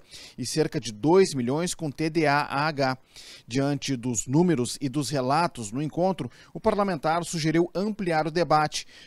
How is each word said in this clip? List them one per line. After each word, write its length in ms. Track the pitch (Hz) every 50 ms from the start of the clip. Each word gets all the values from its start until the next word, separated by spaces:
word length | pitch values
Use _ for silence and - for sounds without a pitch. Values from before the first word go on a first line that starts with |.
| - - - - - - -
e 80 | - 127
cerca 340 | 117 - 156 151 156 - 156
de 140 | 117 123 107
dois 400 | 104 107 147 175 190 190 170 -
milhões 420 | 135 120 117 135 156 175 180 -
com 160 | - 165 151
T 200 | 131 - 156 165
D 160 | 156 165 156
A 160 | 147 139 147 143
H. 560 | - - 139 147 156 156 135 139 131 131 - _ _ - - - - - - - -
Diante 480 | 113 135 135 143 143 135 - - 135
dos 300 | 120 110 127 120 107 -
números 500 | - 127 156 180 185 165 123 123 - - - -
e 60 | 135
dos 180 | 120 151 143 117
relatos 640 | 151 139 127 127 139 156 175 165 - 123 117 101 107
no 80 | 131
encontro, 500 | 151 147 - 156 175 190 185 - 143 120 - - - - -
o 80 | 170
parlamentar 640 | - 220 214 190 202 196 180 147 - 156 160 170 170
sugeriu 460 | - - 170 147 160 156 165 175 - -
ampliar 520 | 170 196 220 208 - 202 175 165 156 156
o 40 | 165
debate 560 | 151 180 170 139 156 156 151 151 - - - - - - -